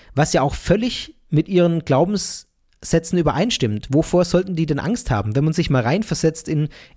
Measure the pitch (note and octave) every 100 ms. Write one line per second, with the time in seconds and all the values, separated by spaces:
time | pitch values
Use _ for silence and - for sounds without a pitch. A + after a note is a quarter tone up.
0 | - - D3+ E3 C#3 - - F#3+ A#3+ -
1 | - - - D3+ E3 F#3 F3 E3 - C3+
2 | F3 G#3 - - - _ _ _ - E3
3 | E3 F3 D3+ C3+ A3 - A#2 G#2 - C3+
4 | D#3+ F3 F3 F3 F#3+ E3+ D#3+ C#3+ - A#3
5 | - A2 G#2 A2 D3+ D#3 D3+ C3 A2+ E3+
6 | A3 D#3+ E3 D#3 - D3+ D3+ - -